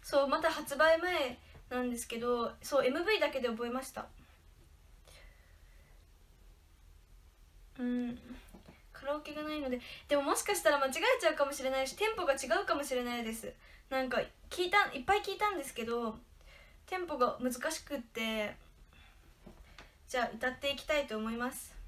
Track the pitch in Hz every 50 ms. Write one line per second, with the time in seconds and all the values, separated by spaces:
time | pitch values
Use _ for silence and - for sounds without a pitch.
0 | - - - 285 277 269 285 320 320 320 311 294 311 - 277 262 311 320 330 320
1 | 339 359 359 320 285 247 247 - - - - - - - 254 254 247 247 240 233
2 | - - 233 226 233 240 247 233 233 - - - - - 294 269 - 254 262 320
3 | 349 392 440 381 311 294 - 269 233 240 226 220 240 240 240 262 269 - - -
4 | - - - - - - - - - - - - - - - - - - - -
5 | - - - - - - - - - - - - - - - - - - - -
6 | - - - - - - - - - - - - - - - - - - - -
7 | - _ - - - - - _ - - - - - - - - 247 247 247 247
8 | 247 240 240 247 - - 254 - - - - 196 - - - - - - - -
9 | 269 277 294 302 294 302 294 302 302 302 302 302 285 262 247 247 - - - -
10 | - - 294 285 277 285 381 415 - - 415 349 - 320 294 285 277 269 254 320
11 | 339 480 523 - 381 320 302 - 285 277 285 - 254 262 262 269 262 262 - -
12 | 403 440 440 427 359 - 269 269 - 247 320 381 403 - 330 294 285 - 262 247
13 | 247 240 240 240 226 226 226 226 - - - - - - - - - - 269 262
14 | 262 254 240 - - - - - - - - - 359 359 392 415 381 - - 277
15 | 254 - 392 415 403 - 392 381 427 415 403 339 269 - - - 226 226 233 240
16 | 240 226 214 - - - - - - - - - - - - - - - 370 370
17 | 359 330 302 254 247 233 - - 247 254 247 - - 311 320 - - - 294 277
18 | 233 - - 226 226 220 220 220 208 208 - - - - - - - - - -
19 | - - - - - - - _ - - - - - - - - - - _ _
20 | - - - 254 233 - - 226 - 254 254 - - 277 277 269 - - 311 294
21 | - 240 220 214 220 220 233 233 240 254 262 - - - - - -